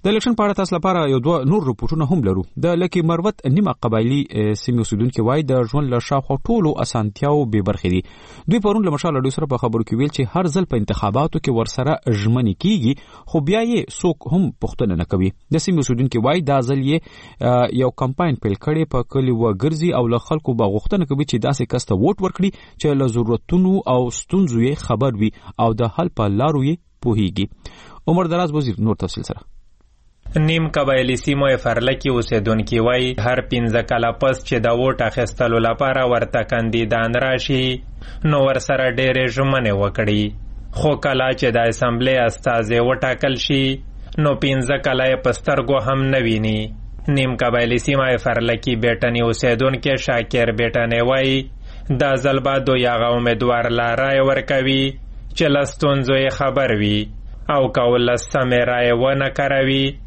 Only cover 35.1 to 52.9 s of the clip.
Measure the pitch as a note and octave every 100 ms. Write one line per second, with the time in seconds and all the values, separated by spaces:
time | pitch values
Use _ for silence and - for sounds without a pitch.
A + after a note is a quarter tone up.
35.1 | C3 A2+ - B2 A#2 A2+ A2+ C3+ C3 B2+
36.1 | A#2+ A2+ A#2+ A2 A#2+ A2+ A#2 A2+ A#2 A2+
37.1 | A#2+ C3 C3 - C3 B2+ B2+ - - -
38.1 | - D#3 D3 C3+ C3 - C3+ C3 A#2+ C3
39.1 | B2+ B2+ A#2+ C3+ C3+ A2+ G2 G2+ F#2+ G#2+
40.1 | G#2 G#2 - - - - - D3+ C#3+ C#3+
41.1 | C3 C3 C3 C3 A#2 A#2 A2+ B2 A#2 B2+
42.1 | C3 A#2 - C3+ A#2 G#2+ A#2+ A#2+ B2+ C3+
43.1 | B2 G3 B2 - C#3 C3+ C3+ - - -
44.1 | - D3 C3+ C#3 C3 B2 C#3 C#3 B2+ C3
45.1 | C3 B2+ A#2 - C#3 B2 C3+ A#2 C3+ C3+
46.1 | C3+ A#2 A2 A2 G#2+ G#2+ - - - -
47.1 | C#3 C3 A#2+ A#2+ A#2+ A#2 A#2+ - C#3 C3
48.1 | A#2+ B2 A#2 A#2 A#2 B2+ A#2 A#2+ A2+ B2
49.1 | A#2 A#2 A2+ B2+ A#2 C3 C3 D3 C3 -
50.1 | A#2+ A2+ B2 A#2 A2 A#2 A#2 A#2 A#2 A#2+
51.1 | C3+ C3+ C3+ C3 - - - - C3 C#3+
52.1 | C3 C#3 C3+ C3 C3+ B2+ C3 B2